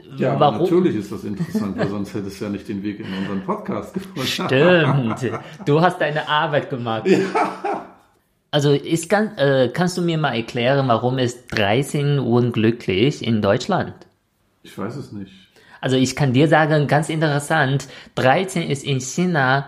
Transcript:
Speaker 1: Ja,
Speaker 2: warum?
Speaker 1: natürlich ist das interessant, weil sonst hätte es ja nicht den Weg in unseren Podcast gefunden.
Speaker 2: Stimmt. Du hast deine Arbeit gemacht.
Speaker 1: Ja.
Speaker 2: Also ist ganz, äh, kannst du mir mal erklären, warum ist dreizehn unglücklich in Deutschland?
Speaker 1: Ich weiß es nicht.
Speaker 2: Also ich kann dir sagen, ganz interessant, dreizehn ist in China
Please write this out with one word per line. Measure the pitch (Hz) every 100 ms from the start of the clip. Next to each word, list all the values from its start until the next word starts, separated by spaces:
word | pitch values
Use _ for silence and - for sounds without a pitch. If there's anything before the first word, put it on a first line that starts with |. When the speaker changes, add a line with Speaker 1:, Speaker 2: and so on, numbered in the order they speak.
| - 135
Speaker 1:
Ja, | 135 139
Speaker 2:
warum? | 147 107
Speaker 1:
natürlich | 175 170 175 107
ist | 98
das | 107
interessant, | 107 98 165 214 202 -
weil | 196
sonst | 104 98
hätte | 110 98
es | -
ja | 107
nicht | 98 -
den | 101
Weg | 101 98
in | 107 95
unseren | 98 98 -
Podcast | 110 - 110 98 190
gefunden. | - - 127
Speaker 2:
Stimmt. | - - 131 170 180 143 139 117 107 120 110 - - -
Du | 160
hast | 175 175
deine | 156 151 139
Arbeit | 151 160 147 -
gemacht. | 127 117 113 190
Speaker 1:
Ja. | 190 190 - - - 403 370 - - _ _ _ _ _
Speaker 2:
Also | 151 143
ist | 143 127 165 -
ganz, | 208 220 -
äh, | 139 135 123
kannst | 143 180 180
du |
mir | 170 160
mal | 143 113
erklären, | 113 123 120 139 131
warum | 110 120 131
ist | 127 - -
dreizehn | 113 98 117 143 156 143 143
unglücklich | 120 120 120 113 110 117 - 92 135 147 117
in | 110
Deutschland? | 101 120 - 175 - - - _ _ _ _ _
Speaker 1:
Ich | - -
weiß | 101 135
es | -
nicht. | 107 95 - _ _ _ -
Speaker 2:
Also | 135 131
ich | 131 -
kann | 143
dir | 123 160
sagen, | 156 156 156 139
ganz | 143 160
interessant, | 156 156 143 143 160 135 139 - - - -
dreizehn | 127 151 190 175 165
ist | 143
in | - 135
China | 127 - 180 160 127 139